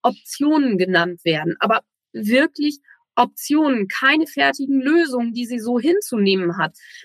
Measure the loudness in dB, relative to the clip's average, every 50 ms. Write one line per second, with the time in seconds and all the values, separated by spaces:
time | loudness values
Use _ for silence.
0 | -2 -2 -2 -4 -12 -12 -6 -2 0 2 2 2 2 2 0 0 0 2 2 0
1 | 0 0 -4 -4 -2 -2 -2 0 -2 -4 -4 -2 -2 0 0 -2 -4 _ _ _
2 | _ _ -10 -6 -2 0 2 2 2 2 0 -2 -4 -4 -4 -6 _ _ -20 _
3 | _ _ 0 0 0 0 -2 -8 -4 0 2 2 2 2 0 0 -2 -4 -4 0
4 | 0 2 2 2 0 -2 0 0 0 0 0 -2 -2 -2 0 0 2 2 2 2
5 | 2 0 -2 -4 -4 -4 -4 -6 -8 -6 -6 -6 -4 -2 -2 0 2 2 0 0
6 | 0 -2 0 2 2 2 2 2 0 -2 -4 -4 -6 -6 _ -12 -20 -20 -20 -20